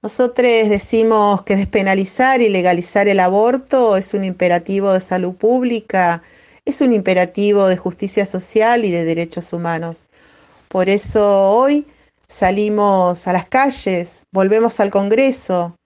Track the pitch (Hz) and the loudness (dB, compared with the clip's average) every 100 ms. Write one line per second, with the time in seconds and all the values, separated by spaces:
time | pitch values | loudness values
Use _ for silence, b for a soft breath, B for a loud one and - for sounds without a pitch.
0 | 214 - 247 247 247 226 214 202 - 226 | -10 -2 -2 2 2 2 2 0 0 0
1 | 220 220 208 196 - 196 196 208 196 196 | 2 2 2 0 0 -2 0 -2 0 0
2 | 190 - 254 262 226 190 180 175 175 208 | -2 0 0 2 2 2 0 0 0 0
3 | 202 196 180 196 226 254 262 262 233 190 | 2 2 2 2 2 0 0 0 2 0
4 | 190 202 190 185 180 175 170 196 196 185 | -2 -4 -6 -2 0 0 -2 -2 0 0
5 | 190 185 180 185 220 254 247 233 214 190 | 0 -4 -4 -2 0 2 0 -4 -4 0
6 | 175 170 B B B B - 277 269 220 | 0 -2 B B B B -6 0 2 2
7 | 190 185 180 190 208 202 190 185 185 175 | 0 0 0 -2 0 2 2 0 -4 -8
8 | 202 - 196 185 - 220 220 240 214 170 | -4 -4 -4 -6 -4 0 2 2 0 -2
9 | 165 165 170 175 170 170 170 165 170 165 | -2 -2 -4 -8 -10 -8 -6 -6 -8 -12
10 | - b b b b b _ 190 185 202 | -20 b b b b b _ -2 0 0
11 | - 220 202 196 196 214 269 294 285 b | 0 0 2 4 4 2 2 0 -4 b
12 | b b _ - 185 196 214 208 208 196 | b b _ -4 -2 0 -2 0 2 2
13 | 180 175 - 180 175 262 277 269 202 180 | 0 -2 -4 -4 -2 0 0 -2 -4 -4
14 | 175 - _ 190 190 220 226 226 202 196 | -6 -14 _ -2 2 2 0 0 -2 0
15 | 202 220 269 262 - 185 175 - | 0 2 2 0 -4 -4 -4 -10